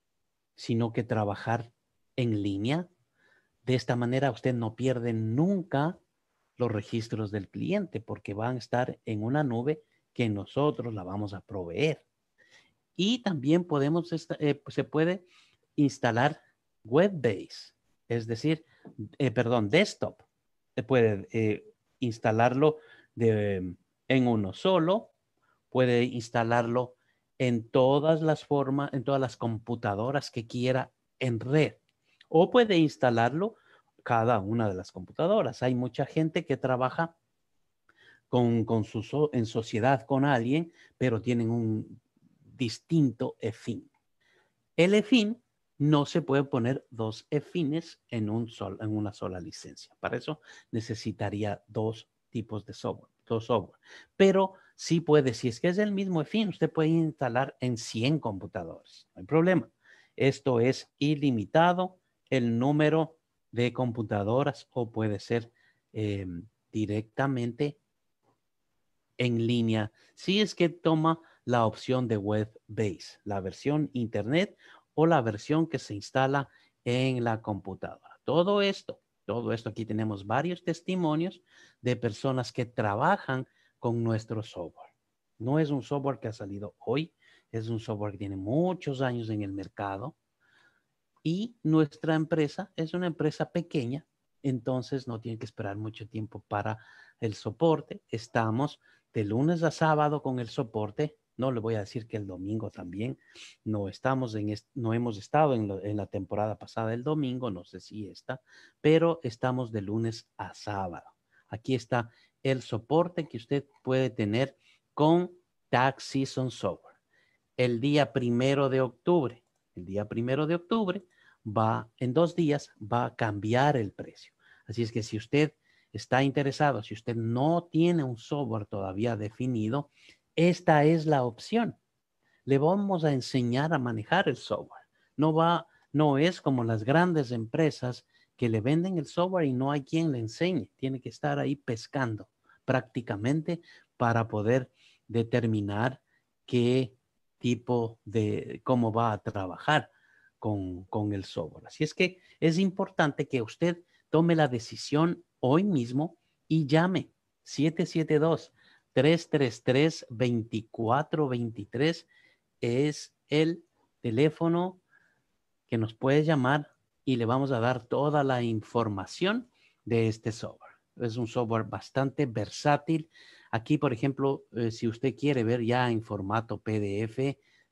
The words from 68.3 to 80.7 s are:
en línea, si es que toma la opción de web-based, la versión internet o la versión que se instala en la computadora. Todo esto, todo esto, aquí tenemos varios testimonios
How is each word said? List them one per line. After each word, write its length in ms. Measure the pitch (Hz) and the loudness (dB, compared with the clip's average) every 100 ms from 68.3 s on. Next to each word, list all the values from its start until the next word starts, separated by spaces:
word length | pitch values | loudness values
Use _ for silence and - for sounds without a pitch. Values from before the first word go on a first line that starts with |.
| _ _ _ _ _ _ _ _ - | _ _ _ _ _ _ _ _ -4
en 300 | 123 117 113 | 0 2 2
línea, 440 | 120 113 110 104 - _ | 2 2 0 -2 -8 _
si 260 | _ - 196 | _ -2 0
es 160 | 214 - | 0 0
que 140 | 170 | 0
toma 500 | 170 165 160 160 160 - _ - | 0 0 2 2 0 -4 _ 0
la 200 | 120 110 | 2 2
opción 420 | 110 - 127 123 | 0 -2 0 0
de 100 | 110 | 0
web-based, 1000 | 101 107 107 - _ 107 107 82 - - | 0 0 -2 -6 _ -4 -2 -4 -12 -16
la 180 | 104 98 | -6 -6
versión 480 | 92 - 139 151 143 | -6 -6 -2 0 0
internet 600 | 127 113 107 104 156 202 - - - _ | -2 -4 -4 0 0 0 -4 -20 -20 _
o 140 | - 165 | 2 4
la 140 | 160 | 4
versión 460 | 113 104 - 151 160 | 2 -4 0 0 0
que 120 | 131 | -2
se 160 | - 101 | -6 -10
instala 520 | - 131 135 143 135 _ _ _ | -4 0 2 0 -4 _ _ _
en 400 | - 123 131 127 | -2 0 2 0
la 180 | 117 113 | 0 -2
computadora. 800 | 113 98 95 92 85 - - - | -4 -6 -6 -10 -10 -14 -20 -12
Todo 380 | - 147 180 202 | 0 2 2 2
esto, 400 | 196 190 - - _ _ - | 0 -2 -10 -16 _ _ -6
todo 260 | 110 110 | -4 -2
esto, 180 | 113 113 | -4 -6
aquí 160 | 104 107 | -8 -6
tenemos 420 | 110 110 101 98 | -2 -2 -4 -2
varios 360 | 120 170 175 | -2 -2 -4
testimonios 800 | - | -6